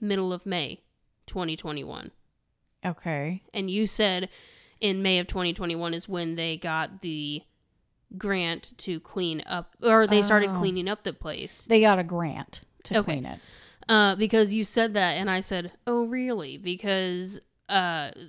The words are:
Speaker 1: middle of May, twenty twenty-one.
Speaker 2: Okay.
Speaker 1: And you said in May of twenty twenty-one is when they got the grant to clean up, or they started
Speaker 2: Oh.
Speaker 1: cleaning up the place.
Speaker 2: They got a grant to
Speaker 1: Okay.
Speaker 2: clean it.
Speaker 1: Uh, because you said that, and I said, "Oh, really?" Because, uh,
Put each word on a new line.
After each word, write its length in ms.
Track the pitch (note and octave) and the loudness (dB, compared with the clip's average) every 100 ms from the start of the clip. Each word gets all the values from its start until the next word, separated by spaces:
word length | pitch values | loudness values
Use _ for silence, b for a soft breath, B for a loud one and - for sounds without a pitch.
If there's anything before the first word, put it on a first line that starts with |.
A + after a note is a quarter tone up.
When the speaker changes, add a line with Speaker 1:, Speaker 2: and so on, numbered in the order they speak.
Speaker 1:
middle 320 | G#3 G3 F#3 | -2 0 -2
of 140 | F3+ G3 | -4 -4
May, 340 | F3+ C3+ - _ _ _ _ - | -4 -4 -8 _ _ _ _ -12
twenty 300 | G3 E3 D#3+ | -6 -6 -6
twenty-one. 540 | D#3+ D3+ C3+ - - _ _ _ _ _ _ _ F#3 | -8 -8 -10 -12 -14 _ _ _ _ _ _ _ -8
Speaker 2:
Okay. 560 | D#3+ F3 D3 D3+ F#3 _ | -6 -6 -4 -4 -6 _
Speaker 1:
And 160 | G#3 F#3+ | -8 -4
you 160 | G3 G#3+ | -2 0
said 440 | - G#3 F#3 F#3 b b b b b | 2 2 0 -4 b b b b b
in 220 | G#3 F#3+ | 0 2
May 160 | G3 F#3 | 2 2
of 80 | F3 | 2
twenty 260 | F#3+ F3+ | -2 -2
twenty-one 400 | F3 F3 E3 E3+ | -2 -4 -4 -4
is 160 | E3+ F#3+ | -6 -6
when 280 | F3+ E3 E3 | -4 -4 -4
they 200 | E3 D#3+ | -4 -4
got 460 | E3 D#3+ D#3 F#3+ | -4 -2 -4 -6
the 400 | F3+ D#3 D3 D3 _ _ _ _ _ _ _ F#3+ | -8 -6 -6 -8 _ _ _ _ _ _ _ -10
grant 560 | G3+ G3 E3+ E3 - - | -4 -2 0 -4 -8 -14
to 200 | - E3+ | -8 -8
clean 420 | - F#3+ F3 D#3 - | -6 -4 -4 -4 -6
up, 300 | F3+ - - | -8 -8 -2
or 240 | A#3 A3 G#3+ | 4 6 8
they 160 | G#3 | 6
started 280 | G3+ G#3+ G3+ | 6 4 4
Speaker 2:
Oh. 40 | |
Speaker 1:
cleaning 340 | F#3 F#3+ F#3 F3+ | 0 0 0 -2
up 140 | G#3 | -4
the 80 | F#3+ | -6
place. 540 | - D#3 - C3 - - | -10 -10 -10 -10 -10 4
Speaker 2:
They 160 | A3+ | 6
got 160 | G#3+ F#3+ | 8 6
a 60 | |
grant 580 | E3+ F3 E3 - C#3+ - - _ | 2 -2 -4 -6 -12 -16 -20 _
to 140 | - A3 | -2 0
Speaker 1:
Okay. 120 | G3+ | 0
Speaker 2:
clean 140 | C#3+ B2 | -4 -6
it. 140 | - B B B B - | -12 B B B B 2
Speaker 1:
Uh, 260 | G#3+ G3+ | 6 6
because 400 | G3 G#3+ A3 G#3 | 4 2 4 4
you 80 | A3 | 2
said 320 | G#3 A#3+ A3+ | 0 2 2
that, 180 | G#3 F3+ D#3 | 2 2 0
and 120 | G3 | 0
I 100 | F#3 | -2
said, 320 | F#3+ F#3 F3 - - | -2 -6 -6 -10 -2
"Oh, 200 | A#3+ A#3 | -2 0
really?" 500 | B3+ B3+ A3 C#3+ C#3 | -2 -2 -4 -6 -8
Because, 840 | F#3 F#3 G#3 F#3+ F#3 F3+ F#3 G3+ _ _ - | -6 -6 -2 0 0 -4 -6 -10 _ _ -2
uh, 420 | G3+ F3+ E3 C#3+ - | 0 0 -2 -6 -10